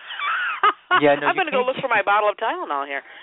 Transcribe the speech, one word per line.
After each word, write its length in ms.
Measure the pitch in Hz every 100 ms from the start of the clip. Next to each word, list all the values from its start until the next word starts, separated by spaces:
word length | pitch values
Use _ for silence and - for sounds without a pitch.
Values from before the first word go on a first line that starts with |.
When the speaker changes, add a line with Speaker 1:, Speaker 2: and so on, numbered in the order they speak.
| -
Speaker 1:
<laughs> 40 | - - 1077 - 1077 403 - - 359
Speaker 2:
Yeah, 120 | 147 143
no, 80 | 143
Speaker 1:
I'm 80 | 370
Speaker 2:
you 60 |
Speaker 1:
gonna 100 | 330
go 60 | 269
Speaker 2:
can't 100 | 254
Speaker 1:
look 80 | 269
Speaker 2:
get 60 |
Speaker 1:
for 60 | 254
my 120 | 220
bottle 280 | 196 208 208
of 80 | 190
Tylenol 500 | 226 349 277 143 143
here. 160 | 139 - -